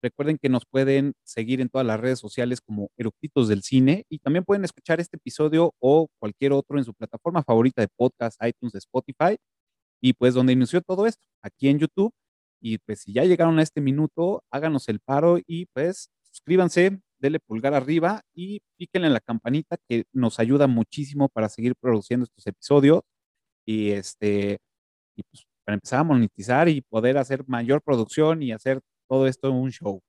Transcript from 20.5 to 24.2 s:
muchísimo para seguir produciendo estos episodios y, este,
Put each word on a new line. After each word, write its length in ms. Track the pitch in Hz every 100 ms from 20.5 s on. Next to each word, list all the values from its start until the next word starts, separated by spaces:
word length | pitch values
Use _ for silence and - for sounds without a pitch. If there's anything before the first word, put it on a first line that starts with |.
| 139 139
muchísimo 600 | 120 110 - 139 143 139
para 200 | - 107
seguir 240 | - 120 123
produciendo 500 | 127 113 - 120 123
estos 200 | _ -
episodios 560 | - - 143 139 170 - _ _ _ _ _ -
y, 240 | 110 104
este, 680 | 101 98 -